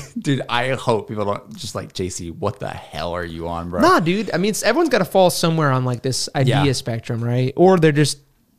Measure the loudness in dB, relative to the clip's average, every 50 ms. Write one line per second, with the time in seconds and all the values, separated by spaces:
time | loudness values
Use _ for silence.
0 | -4 -10 -10 -6 -2 -2 -2 -2 -2 -2 -2 -2 0 -2 -4 -2 0 0 0 0
1 | -2 -6 -6 -4 -2 -2 -4 -4 -6 -16 -16 -14 -12 -10 -10 -10 -10 -10 -8 -6
2 | -6 -6 -6 -8 -10 -10 -8 -4 -4 -4 -4 -6 -10 -10 -10 -12 -14 -12 -10 -8
3 | -6 -6 -4 -6 -6 -8 -8 -8 -8 -6 -6 -6 -8 -6 -2 2 4 4 4 4
4 | 2 0 -2 -2 -2 -4 -2 -2 0 0 -2 0 0 0 2 2 2 2 2 0
5 | 0 2 4 4 4 4 4 2 0 0 2 2 2 2 2 2 0 -2 -4 -4
6 | -4 -4 -4 -4 -6 -4 0 0 2 2 4 4 2 2 0 -2 -4 -6 -6 -6
7 | -6 -6 -6 -4 -2 -2 0 0 0 0 4 6 6 6 6 6 6 4 4 4
8 | 2 2 0 -6 _ _ _ _ _ _ _